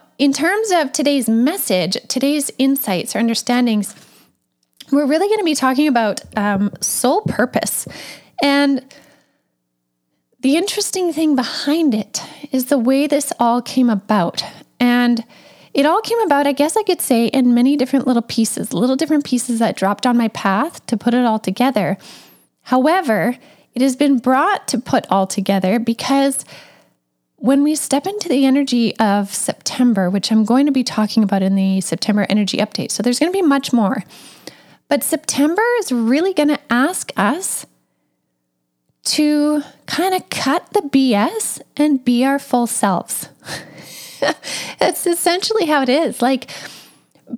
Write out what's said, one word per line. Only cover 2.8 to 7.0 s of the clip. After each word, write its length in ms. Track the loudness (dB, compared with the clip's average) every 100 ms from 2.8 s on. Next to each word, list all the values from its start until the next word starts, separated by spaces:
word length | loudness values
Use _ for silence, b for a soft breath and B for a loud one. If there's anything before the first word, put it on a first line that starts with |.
| -2 -4 -4 -2
or 40 |
understandings, 760 | -2 -2 -2 0 2 0 -2 b b b b _ _ _ _ -20 -2
we're 160 | 0 2
really 200 | 2 2
gonna 160 | 0
be 120 | 0 0
talking 320 | 2 2 2
about, 340 | 2 0 -2 -6 -2
um, 340 | 0 0 -2 -4
soul 400 | -6 -2